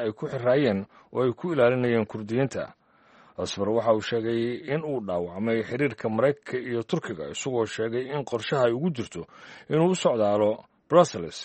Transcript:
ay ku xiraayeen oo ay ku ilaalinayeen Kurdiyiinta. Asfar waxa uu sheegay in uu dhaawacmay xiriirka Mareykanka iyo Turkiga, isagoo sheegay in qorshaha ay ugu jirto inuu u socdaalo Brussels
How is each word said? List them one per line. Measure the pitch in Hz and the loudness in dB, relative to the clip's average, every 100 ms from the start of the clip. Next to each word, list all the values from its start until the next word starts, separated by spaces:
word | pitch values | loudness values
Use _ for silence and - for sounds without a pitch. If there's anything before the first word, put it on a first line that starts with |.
ay | 110 107 | -4 -4
ku | 151 | -6
xiraayeen | 135 120 139 131 98 101 - _ | -2 2 4 4 2 -2 -12 _
oo | - | -2
ay | 127 113 | 0 0
ku | 180 | -2
ilaalinayeen | 151 120 127 123 117 107 | 4 4 4 2 2 0
Kurdiyiinta. | 110 104 117 135 95 73 - _ _ _ _ - - | -4 -4 0 0 -2 -8 -12 _ _ _ _ -16 -8
Asfar | 87 - 98 | -6 -2 0
waxa | 113 113 | 2 2
uu | 110 | 2
sheegay | - 117 113 117 117 120 - 147 | 0 -2 -2 -2 -2 -4 -4 -4
in | |
uu | 151 131 | -4 -4
dhaawacmay | 98 87 87 92 113 113 | -4 -4 -4 -4 -2 -2
xiriirka | 104 123 143 117 117 | -2 -2 -2 -2 -4
Mareykanka | 110 135 143 - 87 | 0 0 0 -6 -8
iyo | 123 117 | -4 -4
Turkiga, | 113 165 - 87 71 | -2 -4 -4 -8 -8
isagoo | - 139 123 107 | -8 -2 0 0
sheegay | - 113 120 131 | -2 -4 -2 -4
in | 147 127 | -6 -4
qorshaha | 117 - 143 120 | -6 -2 2 2
ay | |
ugu | 120 180 | 2 -2
jirto | 123 104 85 - - - - - | -2 -6 -10 -14 -16 -20 -20 -2
inuu | 151 170 | 2 4
u | 185 | 4
socdaalo | 175 120 104 104 104 113 - _ - | 2 4 4 4 2 0 -6 _ 4
Brussels | 165 165 101 82 - | 6 6 2 -8 -10